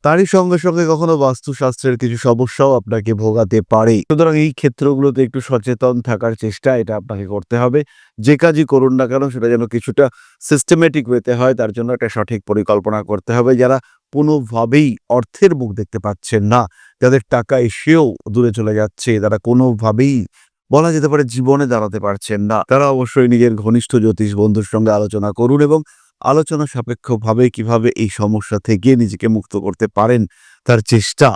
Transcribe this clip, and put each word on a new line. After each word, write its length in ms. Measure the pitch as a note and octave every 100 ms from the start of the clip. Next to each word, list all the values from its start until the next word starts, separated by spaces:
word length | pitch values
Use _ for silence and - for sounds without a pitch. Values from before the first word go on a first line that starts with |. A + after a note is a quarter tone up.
| D3
তারই 200 | E3+ G3
সঙ্গে 240 | F#3+ F3+ F3
সঙ্গে 200 | F3 E3+ E3
কখনো 220 | D#3 E3+ D#3+
বাস্তুশাস্ত্রের 720 | C3+ B2+ - C3 C3 - C3+ A#2+
কিছু 140 | B2 A#2 C3
সমস্যাও 460 | A#2 B2+ - C#3 B2+
আপনাকে 320 | G2+ A2+ G#2 G#2+
ভোগাতে 360 | A2 A2 G2+ A2 F#2
পারে। 240 | A2 A2+ A2 -
সুতরাং 240 | D3+ E3 D3+
এই 60 | D#3 C3
ক্ষেত্রগুলোতে 600 | C#3+ - C#3+ C3+ C#3 C3 B2+
একটু 140 | C3 -
সচেতন 460 | B2+ B2+ A#2+ B2+ B2 A#2+
থাকার 240 | G#2 A#2 A2+
চেষ্টা, 280 | A2+ G2 C3+ B2+
এটা 100 | G#2 G#2+
আপনাকে 240 | G2+ G2+ G2
করতে 200 | G#2 - A#2+
হবে। 180 | B2 C#3+ C#3+ _ _ -
যে 160 | A2 D3
কাজই 220 | E3 D3+ D3
করুন 200 | C3+ C3 C3
না 40 | B2+
কেন, 120 | C3 C#3
সেটা 140 | B2 A#2
যেন 100 | A#2+ A#2
কিছুটা 300 | A#2 - A#2+ C3+ _ _ _
সিস্টেমেটিক 640 | - C#3+ - E3 E3 D#3 A#2+
ওয়েতে 220 | B2 B2+ A#2+
হয়, 160 | B2+ B2
তার 100 | A2 A2
জন্য 120 | A#2 B2
একটা 120 | A2+ A2+
সঠিক 240 | G#2 A2+ -
পরিকল্পনা 500 | G#2 G2+ G#2 F#2+ G#2+ F#2
করতে 200 | G#2 - A#2
হবে। 160 | B2 B2
যারা 140 | B2 C3 _ _ _
কোনোভাবেই 760 | C#3 D3+ D3+ A2+ A2+ A#2 C#3 D3 G#2+ _ B2
অর্থের 360 | A#2 - G3 D#3
মুখ 80 | A#2+ G2
দেখতে 180 | G2 G#2+ G#2
পাচ্ছেন 360 | G2 - A2+ G#2
না, 80 | B2 A2 _ _ _
যাদের 200 | B2+ C3 -
টাকা 220 | B2 A2+ C3 A#2+
এসেও 360 | - - D#3+ C3+ F#2+ -
দূরে 160 | A2 A#2+ A2
চলে 140 | G#2+ G#2+
যাচ্ছে, 300 | G#2+ - - G#2+
তারা 160 | G2+ G#2 A#2
কোনোভাবেই 680 | B2 C3 A2 A2 G#2+ C#3 C3 F#2 _ _ _ _
বলা 180 | C#3 E3+
যেতে 140 | D#3 D#3
পারে 120 | D3+ C3
জীবনে 320 | B2 B2+ C#3 C#3
দাঁড়াতে 260 | A#2 G#2+ G#2 G2+
পারছেন 340 | G2+ - G#2 G#2
না, 80 | A2 -
তারা 160 | C3+ C#3+
অবশ্যই 340 | C3+ B2 C#3 B2
নিজের 180 | A#2+ A#2+ G#2+
ঘনিষ্ঠ 300 | G#2+ A#2 - B2
জ্যোতিষ 260 | A2 G2+ G#2 G2+
বন্ধুর 260 | G#2+ G#2+ G2+
সঙ্গে 180 | A2 A2 G#2
আলোচনা 320 | G#2 G#2 G#2 G#2
করুন 220 | A#2+ C#3+ D3
এবং 120 | D#3 D3+ _ _ _
আলোচনা 420 | - D3 D#3 D3+ D3
সাপেক্ষভাবে 680 | B2 A#2 A#2+ - A2+ A2 A2+ B2+
কিভাবে 340 | - A2 A#2 A#2 -
এই 80 | G#2+ -
সমস্যা 380 | G#2 G#2+ - G#2 -
থেকে 220 | G#2 A#2 B2+
নিজেকে 240 | A2 G2+ A2+ A2
মুক্ত 180 | - G2+
করতে 220 | G2 F2+ G#2 -
পারেন, 240 | A2 B2 G2 _ - _ -
তার 140 | A#2+ G#2
চেষ্টা 360 | A2+ - - C#3